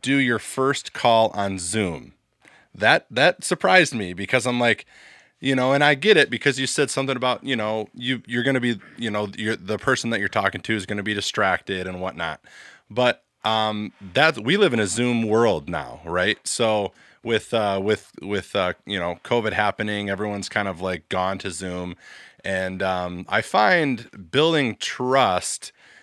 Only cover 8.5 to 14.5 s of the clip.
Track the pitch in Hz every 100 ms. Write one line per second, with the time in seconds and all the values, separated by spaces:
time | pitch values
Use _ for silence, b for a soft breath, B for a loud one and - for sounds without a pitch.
8.5 | 131 123 107 - - 117 104 104 98 107
9.5 | 110 95 104 - 127 117 113 101 113 98
10.5 | - - 110 92 104 101 104 - - 101
11.5 | 90 - 95 92 90 92 - 82 73 _
12.5 | B B B B 104 123 - _ _ 110
13.5 | 110 107 104 107 - 98 90 156 131 110